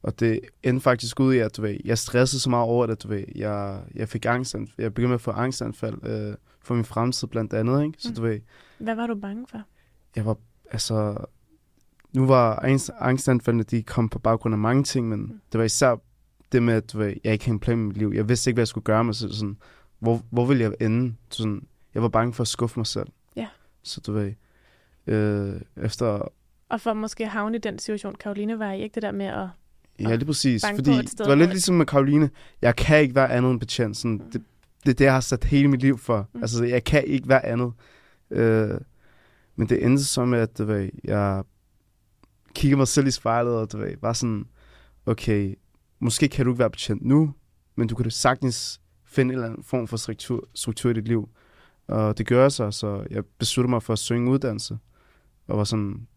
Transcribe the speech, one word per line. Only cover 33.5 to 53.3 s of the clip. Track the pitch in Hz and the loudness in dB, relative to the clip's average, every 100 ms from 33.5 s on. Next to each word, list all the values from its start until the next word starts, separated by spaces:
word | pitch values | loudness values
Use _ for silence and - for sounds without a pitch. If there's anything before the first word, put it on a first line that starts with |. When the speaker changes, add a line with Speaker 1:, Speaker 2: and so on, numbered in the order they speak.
Speaker 1:
end | 120 | 0
betjent. | 110 - 113 104 | -2 -2 -2 -2
Sådan, | 120 107 | -2 -4
Speaker 2:
Mm. | - | -4
Speaker 1:
det, | 123 - _ _ _ | -10 -10 _ _ _
det | 139 | 0
er | |
det, | 120 | 6
jeg | 135 | 6
har | 131 | 6
sat | 127 127 | 0 -2
hele | - 139 143 | 2 4 4
mit | 131 | 4
liv | 135 123 | 2 2
for. | - 110 113 | 0 -2 -2
Speaker 3:
Mm. | 120 | -6
Speaker 1:
Altså, | 117 117 | -4 -2
jeg | 120 123 | 0 0
kan | 120 143 | 2 2
ikke | 139 139 120 | 2 -2 4
være | 131 - | 2 4
andet. | 117 123 117 _ _ _ _ _ | -2 -4 -6 _ _ _ _ _
Øh, | - 117 110 107 - - _ _ _ _ _ _ - | 2 4 4 2 -4 -10 _ _ _ _ _ _ -4
men | 110 | 0
det | - | 2
endte | 120 139 | 4 2
så | 139 - | 2 0
med, | 123 120 | 2 2
at, | 113 - | 0 -2
du | |
ved, | 107 104 95 - | -2 -2 -4 -8
jeg | - 104 101 95 98 _ _ _ _ _ _ _ _ _ _ | -4 0 0 -2 -6 _ _ _ _ _ _ _ _ _ _
kiggede | - 143 139 | 0 4 4
mig | 131 | 4
selv | - 139 | 4 2
i | |
spejlet, | 127 117 117 120 117 | 0 0 2 2 0
og, | 110 | -2
du | 107 | -6
ved, | 101 - | -8 -4
var | 110 | -4
sådan, | 117 120 104 113 _ _ _ _ _ - | -2 -2 -4 -8 _ _ _ _ _ -4
"Okay, | 110 - 104 98 - _ _ _ _ | -2 0 0 0 -6 _ _ _ _
måske | 117 - 143 | -2 2 0
kan | 143 | 2
du | 127 | 0
ikke | 123 | 2
være | 117 | 0
betjent | - - 101 | 0 -6 -4
nu, | - 147 156 143 _ _ _ - | 4 4 4 -2 _ _ _ -4
men | 117 | -4
du | |
kan | 113 | -2
da | 117 | -4
sagtens | - 127 131 131 117 - - _ _ | 2 0 2 -2 -4 -8 -12 _ _
finde | _ - 127 | _ 0 0
en | 131 | 0
eller | 113 | -6
anden | 113 | -8
form | - 127 113 | -6 -4 -4
for | 113 | -6
struktur, | - 110 - 123 - | -6 -10 -6 -6 -6
struktur | - - 110 120 | -8 -8 -2 -2
i | |
dit | 113 110 | -2 0
liv." | 117 104 _ _ _ _ _ - | -2 -2 _ _ _ _ _ -4
Og | 110 107 107 | 0 0 -2
det | 107 | 2
gør | 123 | 6
jeg | 135 | 4
så, | 135 107 | 4 -4
så | 104 107 101 104 | -4 -6 -6 -6
jeg | 107 - | -6 -8